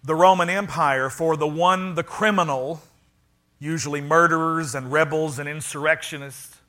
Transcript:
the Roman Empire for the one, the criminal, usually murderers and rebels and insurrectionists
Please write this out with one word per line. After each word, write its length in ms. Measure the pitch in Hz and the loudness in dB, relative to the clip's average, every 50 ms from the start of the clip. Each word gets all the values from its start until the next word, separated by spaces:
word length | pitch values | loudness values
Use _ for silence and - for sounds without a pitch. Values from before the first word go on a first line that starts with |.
the 140 | - 143 160 | -4 -4 2
Roman 340 | 160 180 190 190 180 175 170 | 6 6 6 6 4 2 0
Empire 580 | 185 196 202 160 143 170 160 143 135 131 131 135 | -2 -4 -4 -4 -2 0 0 2 2 0 0 -2
for 280 | - - 165 160 160 | -4 -2 -2 -2 0
the 100 | 147 151 | 0 -2
one, 480 | 151 151 160 175 180 185 185 185 190 170 | -2 0 2 2 2 2 2 -2 -4 -4
the 80 | 165 | -6
criminal, 800 | 160 - - - 214 214 208 190 170 156 139 131 127 143 165 156 - _ _ _ _ _ _ _ _ _ _ _ _ _ _ _ | -6 -6 -4 0 0 2 2 2 0 0 -2 -4 -4 -6 -8 -10 -14 _ _ _ _ _ _ _ _ _ _ _ _ _ _ _
usually 400 | 143 151 160 160 - 147 147 147 | -6 -6 -4 -4 -4 -4 -4 -6
murderers 760 | 143 143 156 165 170 165 165 160 160 160 160 165 160 139 117 | -2 2 4 6 6 6 4 2 0 0 0 -2 -4 -4 -6
and 160 | 139 131 127 | -8 -6 0
rebels 480 | 139 156 156 147 156 156 156 156 139 131 | 2 2 2 2 2 -2 -2 -2 -4 -8
and 100 | 143 147 | -8 -8
insurrectionists 1080 | 151 156 - - - 147 147 156 160 156 - - 160 147 139 139 131 - - - - _ _ | -8 -8 -10 -10 -8 -2 0 0 0 0 -2 -12 -12 -12 -12 -14 -16 -18 -20 -20 -20 _ _